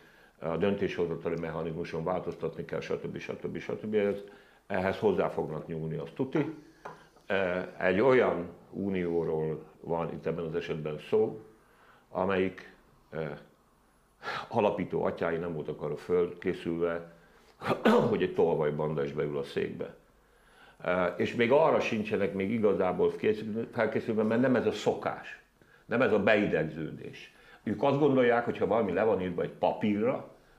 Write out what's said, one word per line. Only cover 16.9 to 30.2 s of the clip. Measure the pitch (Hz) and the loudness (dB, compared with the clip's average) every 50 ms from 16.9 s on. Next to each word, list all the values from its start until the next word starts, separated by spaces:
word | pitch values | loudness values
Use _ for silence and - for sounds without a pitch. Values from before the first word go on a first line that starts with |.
| 82 82 85 - - - - - _ _ _ - _ | -2 -4 -8 -12 -18 -20 -20 -20 _ _ _ -20 _
<clears throat> | - - - - - - 220 226 240 - - | -6 -4 -2 -2 2 4 6 6 6 4 4
hogy | - 90 92 | 2 2 0
egy | 92 - | 0 2
tolvajbanda | - 90 82 80 76 78 73 73 73 78 78 78 73 71 | 2 4 4 4 2 2 0 0 -2 -2 -2 -2 -2 -4
is | 73 | -2
beül | 73 76 73 76 73 | -2 -4 -4 -2 -2
a | 71 71 | -4 -6
székbe. | - - - - - - - - - - - _ _ _ _ _ _ _ _ _ _ - - - - - - | -4 -4 -4 -4 -4 -4 -8 -10 -10 -12 -18 _ _ _ _ _ _ _ _ _ _ -20 -20 -20 -20 -18 -6
Eh, | - 85 87 92 90 87 - | -2 0 0 2 0 0 0
és | - 113 - - | -2 -2 -2 2
még | 117 117 113 | 2 4 6
arra | 135 151 160 143 123 104 | 6 6 6 6 4 2
sincsenek | - - 120 107 101 - 107 95 98 85 90 | 2 0 -2 -2 0 0 0 0 0 0 0
még | 95 95 98 | -2 -2 0
igazából | 120 113 104 104 95 92 92 90 90 90 90 87 - | 2 4 4 4 4 4 2 2 2 2 2 2 2
készül-, | - - 110 104 - - 104 104 113 117 - - | 2 2 0 0 0 -2 -6 -4 -6 -6 -4 0
felkészülve, | 123 113 107 - 117 - 120 110 107 107 | 0 0 2 0 -2 -2 0 0 0 2
mert | 110 113 120 | 2 2 2
nem | 131 131 123 | 4 4 2
ez | 110 95 | 2 2
a | 107 | 0
szokás, | - - - 120 - - - 78 - - - - - - _ _ _ _ _ _ - - _ | 0 0 0 0 0 0 -2 -4 -6 -6 -10 -14 -16 -18 _ _ _ _ _ _ -20 -20 _
nem | - 113 123 | -2 0 2
ez | 131 104 | 4 4
a | 107 101 95 | 4 4 6
beidegződés. | 113 110 104 101 85 85 80 78 78 - 80 76 71 - - - - - - - - - - - - - - _ | 6 6 6 4 2 2 0 0 -2 -4 -6 -8 -8 -8 -10 -12 -14 -14 -16 -18 -20 -20 -20 -20 -20 -20 -8 _
Ők | 117 101 104 143 | -6 -2 0 2
azt | 139 135 143 | 2 4 4
gondolják, | 151 139 131 127 123 117 117 120 117 | 4 4 6 6 6 6 4 4 2
hogy | 110 - | 0 -2
ha | - 120 | 0 0
valami | 95 104 117 110 95 | 2 2 2 2 2
le | 85 92 107 | 2 2 2
van | 110 101 92 | 4 2 2
írva | 92 92 87 85 | 0 -2 -2 -2
egy | 78 85 - | -4 -4 -2
papírra, | - - 90 - - 117 107 104 104 110 127 147 - | 0 0 0 2 2 0 0 2 2 2 0 0 -2